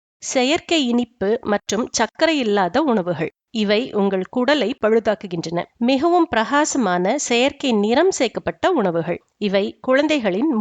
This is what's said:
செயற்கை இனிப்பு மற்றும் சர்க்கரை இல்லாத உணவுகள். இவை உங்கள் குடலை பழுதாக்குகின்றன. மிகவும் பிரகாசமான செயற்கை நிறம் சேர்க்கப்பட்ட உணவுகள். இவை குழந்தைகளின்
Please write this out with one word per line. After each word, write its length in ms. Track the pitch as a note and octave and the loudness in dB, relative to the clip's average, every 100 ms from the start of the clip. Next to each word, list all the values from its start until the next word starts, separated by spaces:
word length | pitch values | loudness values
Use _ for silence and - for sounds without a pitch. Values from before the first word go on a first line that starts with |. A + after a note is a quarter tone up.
| _ _ | _ _
செயற்கை 600 | - C#4 B3+ E4 - E4 B3 | -6 0 0 0 0 0 2
இனிப்பு 400 | A#3+ B3 - G3 A3 - | 0 -2 -4 -2 -2 -2
மற்றும் 340 | G3+ - G3+ B3+ - | -4 -2 -4 -4 -2
சர்க்கரை 380 | A3 - D#4+ D4+ | -4 0 0 0
இல்லாத 420 | A3+ G3+ F3+ C4 D#4 | 0 0 0 0 0
உணவுகள். 400 | A3 E3+ E3+ D#3+ - _ A3+ | 0 -2 -4 -6 -10 _ -4
இவை 240 | G3+ G#3+ C4 | 0 0 0
உங்கள் 300 | G#3 G3 F#3+ F#3 B3+ | -2 0 0 -2 -2
குடலை 320 | B3 D4 G#3 C4+ | 0 2 0 -2
பழுதாக்குகின்றன. 760 | G#3+ A3+ A3 G#3 F#3+ F3 E3 E3+ - - A#3 | 0 2 0 -4 -4 -8 -6 -6 -8 -2 0
மிகவும் 360 | C4+ E4 F4 E4 | 2 2 2 2
பிரகாசமான 840 | A3+ A3 C#4+ D#4 C#4+ G3+ F3 F#3 C#4+ - | 0 0 0 0 0 0 2 0 0 0
செயற்கை 440 | A#3 C4 C#4 C4+ A3 | 0 0 -2 -2 0
நிறம் 280 | G#3 B3 F#4 - | 2 2 2 0
சேர்க்கப்பட்ட 540 | A#3+ - - - E4 E4+ | -2 -4 -8 -2 0 0
உணவுகள். 400 | F#3+ E3 D#3+ E3+ _ - G#3 | 0 0 -2 -6 _ -6 -2
இவை 160 | G3 G#3+ - - | 0 -2 -4 0
குழந்தைகளின் 640 | C4 D4+ D4+ G#3+ F#3 D#4 A3+ | 2 2 0 0 0 0 2